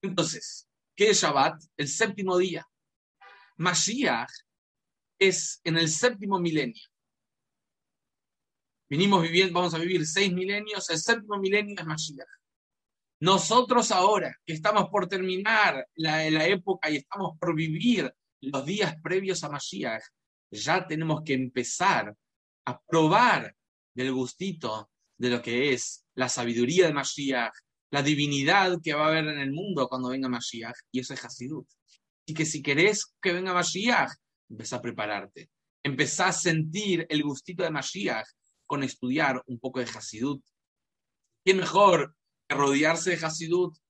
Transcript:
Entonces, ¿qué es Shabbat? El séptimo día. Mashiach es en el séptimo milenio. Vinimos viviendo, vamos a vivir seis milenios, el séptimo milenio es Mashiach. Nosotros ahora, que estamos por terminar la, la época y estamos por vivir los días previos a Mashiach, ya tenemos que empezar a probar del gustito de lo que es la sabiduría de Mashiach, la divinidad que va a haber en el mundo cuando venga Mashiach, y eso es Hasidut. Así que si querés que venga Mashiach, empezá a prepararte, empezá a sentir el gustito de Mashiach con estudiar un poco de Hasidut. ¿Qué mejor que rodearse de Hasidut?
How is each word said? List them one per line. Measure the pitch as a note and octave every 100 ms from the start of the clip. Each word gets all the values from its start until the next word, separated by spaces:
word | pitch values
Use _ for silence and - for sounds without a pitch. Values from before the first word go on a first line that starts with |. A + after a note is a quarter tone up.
Entonces, | F#3+ F3 D#3+ - - - _ _ _ -
¿qué | G#3
es | G3+
Shabbat? | D#3+ C#3 C3+ - - -
El | D3
séptimo | - A3 G3 F#3+ F3+
día. | F#3 D#3+ - _ _ _ _ _ - - - _
Mashiach | F3 F3 - A#3 A#3 A#2 B2 - _ _ _ _ _ _ _ _
es | F#3+ F#3 - -
en | - D#3+
el | D#3+
séptimo | D#3+ A#3+ A3 G3 F#3+
milenio. | E3+ D#3 B2+ A2+ - _ _ _ _ _ _ _ _ _ _ _ _ _ _ _ _ _ _ _ _
Vinimos | C#3+ G3+ G3
viviendo, | E3 E3+ F#3+
vamos | F3 F3+
a | D#3+
vivir | E3+ F#3 D#3
seis | F#3+ G3
milenios, | F3+ F#3 G3+ G#3+ G3+ F3+
el | E3
séptimo | F#3+ A#3 G#3 G3+
milenio | F#3+ G3+ G#3 G3+
es | D#3+
Mashiach. | D#3 D#3+ C#3 - - _ _ _ _ _ _ _ _
Nosotros | E3 F#3+ - A3+ A#3+ B3 A3
ahora, | G3 F#3 G#3 E3 - -
que |
estamos | D#3+ F3+ G#3+ E3+
por | G3+ F3+
terminar | G3 F#3 F#3 G#3 A3 G3+ C3+ - -
la, | D#3+ D#3 D#3
la | D#3 E3
época | G3 F#3+ F#3 D#3
y | D3
estamos | - G3+ F#3 D#3+
por | F3 D#3+
vivir | D#3+ D#3 A3+ A3 C3 _ _ _
los | C3+ D3+ C3+
días | G3+ F#3 -
previos | - F#3 F#3+ F3+
a | D3
Mashiach, | D3 - - B2+ A2+ - _ _ _ _
ya | G#2 G#2+ F3+ F3+
tenemos | D#3 D#3+ D#3
que | - C3
empezar | B2+ - A#2+ - F#3 D3 G#2 G#2 _ _ _ _ -
a | -
probar | _ E3 D#3 G3 B3 E3 A2+ _ _ _ _
del | - C3
gustito | C3 B2+ - G3 D#3+ D#3+ A2 G#2+ _ _ _
de | B2
lo | A#2+
que | A#2+ A#2+ C#3+
es | B2 - - _ -
la | B2
sabiduría | - A#2+ A#2 A#2+ F3 E3+
de |
Mashiach, | D3 C3+ - C#3 C3 A2+ - _ _ _
la | C#3+
divinidad | C#3+ D3 D3 C#3+ C#3 G3 F#3+ F3
que | D#3+
va | D3+ D#3
a |
haber | D#3+ D#3
en | D3
el | C#3
mundo | C#3+ G3+ E3 B2+
cuando | C3 B2+
venga | C3 C3
Mashiach, | A#2+ - A#2 A2+ A#2 _
y | B2+
eso | B2
es | C3+
Hasidut. | A#2 - B2 D3+ - _ _ _ _ _
Así | -
que | D#3 D#3
si | D3
querés | C#3+ D3 F#3+ G#3 - _
que | F#3+
venga | F3 F#3+
Mashiach, | F3+ - F#3+ A3+ A3+ C#3 - _ _ _
empezá | A2 A2 B2
a |
prepararte, | A#2+ A2 G#2 G#2 F#2+ - - _ _ _
empezá | D3 C3 C3+ - F#3
a |
sentir | F3 F3 D#3+ D#3 E3+ G#3 E3+ -
el | D3+
gustito | D3 C3 - F3+
de | E3+
Mashiach | D#3 - F#3 G3+ A2+ A2 _ _ _ _
con | C#3
estudiar | C3+ - B2 C#3 D3 C#3 -
un | A#2+
poco | C3 B2+
de | A#2
Hasidut. | A2+ - A2 C3 C3+ _ _ _ _ _ _ _ _ _ _
¿Qué | -
mejor | F#3+ E3 F3+ G3+ E3+ C#3 _ _ _ _
que | C#3
rodearse | C#3+ C#3 D#3 E3 F3+ E3
de | D#3+
Hasidut? | D#3+ E3 F3 F3 D#3